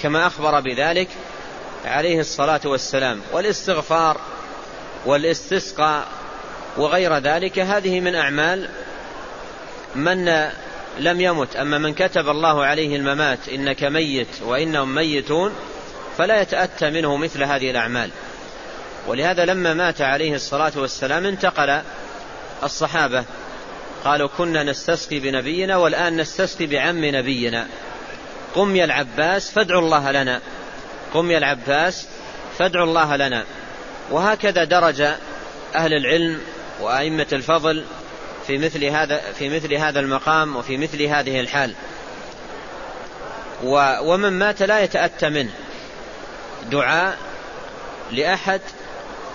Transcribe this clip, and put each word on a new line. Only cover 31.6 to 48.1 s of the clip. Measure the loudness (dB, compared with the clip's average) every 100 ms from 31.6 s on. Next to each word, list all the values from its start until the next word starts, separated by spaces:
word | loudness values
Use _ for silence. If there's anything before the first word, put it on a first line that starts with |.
| 2 2 2 -2 -10 -14 -14 -12 -12 0
فادعوا | 2 4 4
الله | 4 4 4
لنا". | 2 0 -4 -12 -14 -14 -14 -14 -2
وهكذا | 2 2 2 2 2
درج | 4 6 6 4 0 0 -8 -12 -12 -14 -4 0
أهل | 2
العلم | 2 4 4 2 -2 -8 -12 -12 -6
وأئمة | 0 0 0 0 0
الفضل | -2 2 4 4 0 -4 -12 -14 -14 -14 -10 -4
في | 0
مثل | 0 0
هذا، | 0 2 2 0 -2 -6
في | -2
مثل | -2 0
هذا | 2 2 2
المقام | 2 0 4 4 4 -2
وفي | -4 -2
مثل | -2 0
هذه | 2 2 2 -2
الحال. | 0 0 0 -4 -12 -12 -14 -14 -14 -14 -14 -14 -14 -14 -12 -12 -12 -12 -12 -12 -12 -6
و-، | 2 4 6 4
ومن | 2 4 4
مات | 2 2 2
لا | 2 4
يتأتى | 2 2 0 0 0
منه | 0 -2 -6 -12 -14 -14 -14 -14 -14 -14 -14 -14 -12 -2
دعاء | 0 4 4 2 -2 -10 -12 -12 -14 -14 -12 -14 -12 -6